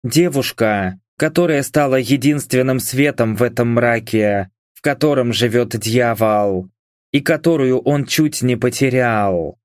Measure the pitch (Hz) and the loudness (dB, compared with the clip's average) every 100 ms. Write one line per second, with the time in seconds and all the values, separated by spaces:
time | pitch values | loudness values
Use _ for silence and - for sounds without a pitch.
0 | 123 156 175 143 123 - 110 104 95 92 | 0 0 2 0 -4 -2 0 0 -4 -6
1 | _ _ 151 156 175 147 131 151 143 131 | _ _ -2 0 0 0 0 0 2 0
2 | 120 135 127 147 - 127 127 131 120 127 | 0 0 2 0 0 0 2 0 -2 0
3 | 147 - 113 107 123 120 120 117 120 117 | 0 0 -2 0 -2 0 0 2 0 -2
4 | 117 110 104 101 95 _ _ - 147 139 | -2 0 2 0 -4 _ _ -6 -4 0
5 | 151 135 120 107 120 120 120 110 104 120 | 0 2 0 0 0 0 0 -4 -2 0
6 | 120 110 110 104 104 95 92 _ _ _ | 0 0 2 2 2 -2 -6 _ _ _
7 | _ 143 139 156 165 160 131 127 127 143 | _ -4 0 0 0 2 2 0 0 -2
8 | 139 - 156 - 127 120 123 - 135 127 | -2 0 0 0 -2 0 -2 0 0 0
9 | 120 107 101 90 76 - | 0 0 0 -2 -4 -10